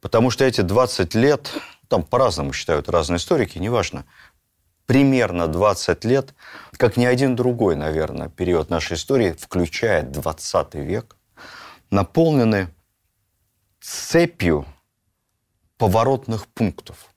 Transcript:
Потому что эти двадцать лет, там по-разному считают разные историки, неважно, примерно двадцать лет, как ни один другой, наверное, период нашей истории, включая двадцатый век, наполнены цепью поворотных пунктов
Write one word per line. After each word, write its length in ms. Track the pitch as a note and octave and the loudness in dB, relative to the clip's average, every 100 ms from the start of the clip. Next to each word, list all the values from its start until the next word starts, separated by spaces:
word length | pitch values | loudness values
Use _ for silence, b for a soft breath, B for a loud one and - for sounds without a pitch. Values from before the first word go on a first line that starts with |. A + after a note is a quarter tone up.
Потому 300 | - A2+ B2 | 0 2 2
что 140 | A#2 | 2
эти 160 | C3 A#2+ | 0 2
двадцать 560 | F2+ G#2 B2+ - F#2 G#2+ | 2 2 2 0 -2 2
лет, 340 | C3 D3 - - B B _ | 2 2 -4 -14 B B _
там 160 | G#2+ | -2
по-разному 480 | F2 B2 B2+ - C#2 | 0 2 2 0 -6
считают 360 | C2+ - D2+ C#2+ | -6 -2 -2 0
разные 280 | F2 D#2+ F2 | 0 0 -4
историки, 420 | - E3 A2 - | 0 0 0 -4
неважно, 480 | F#2+ A#2+ F#2 C#2+ - b b b _ _ _ _ - | -2 -2 -2 -6 -14 b b b _ _ _ _ 0
примерно 640 | C3 C#3 C3 G#2+ F2 E2 | 4 4 4 0 0 -2
двадцать 560 | E2+ G#2 G2 - F2 | 2 2 0 -2 -2
лет, 300 | A2+ C3+ C3+ _ B B B - | 0 -2 -2 _ B B B -2
как 200 | B2 B2 | 0 2
ни 80 | |
один 320 | B2 B2+ C3+ A#2+ | 2 2 2 2
другой, 380 | B2 A#2+ G#2 | 0 2 0
наверное, 540 | D2+ D2+ D#2 D#2 C2+ D2+ | 0 -2 -2 -4 -6 -12
период 420 | - F2+ E2+ D#2 | -6 0 0 0
нашей 260 | D#2+ - E2+ | -4 -4 -8
истории, 360 | - C3+ G#2 | 0 0 0
включая 680 | E2 - F#2 E2+ - A2+ F2+ | -4 -8 -4 -4 -2 0 0
двадцатый 840 | C2+ C#2+ D2+ D#2 - F2+ D2 D2+ | -2 -6 -6 -8 -4 -2 -2 -8
век, 320 | C#2+ G2+ A#2 _ _ _ B B B B _ | -6 -8 -8 _ _ _ B B B B _
наполнены 760 | G2+ F#2+ - E3 D3 A2+ G#2 F2+ _ _ _ _ _ _ _ _ _ _ _ | -2 0 2 2 4 2 2 -2 _ _ _ _ _ _ _ _ _ _ _
цепью 880 | - - - E3 E3+ _ F2 D2+ C#2 - _ _ _ _ _ _ _ _ _ _ | -16 -12 0 2 2 _ 0 0 -4 -20 _ _ _ _ _ _ _ _ _ _
поворотных 680 | A2 G#2 A#2+ C3+ - A2+ - | 2 2 2 0 -2 -8 -8
пунктов 680 | - G#2+ - - - - | -4 -4 -4 -20 -20 -20